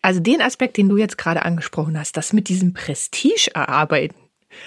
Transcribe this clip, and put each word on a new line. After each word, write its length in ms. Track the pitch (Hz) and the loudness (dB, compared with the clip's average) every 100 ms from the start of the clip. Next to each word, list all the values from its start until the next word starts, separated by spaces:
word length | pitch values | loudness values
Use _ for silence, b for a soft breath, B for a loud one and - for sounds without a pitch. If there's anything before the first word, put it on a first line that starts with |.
also 200 | 190 185 | 2 2
den 200 | 175 320 | 2 2
Aspekt, 360 | - - 254 - | 2 0 -4 2
den 120 | 196 | 4
du 80 | 202 | 4
jetzt 220 | 214 - | 0 -2
gerade 260 | - 165 | -2 -2
angesprochen 540 | - 170 - - 151 156 | -2 -4 -4 -4 -4 -4
hast, 180 | 151 - | -6 -8
das 160 | 156 | 0
mit 160 | 214 196 | -2 0
diesem 240 | 185 185 | 0 0
Prestige 760 | 180 - 139 - - 277 226 - | -2 -8 -8 -6 -2 0 2 0
erarbeiten, 640 | - 139 135 151 151 156 - _ _ _ B | -2 0 0 2 0 -2 -8 _ _ _ B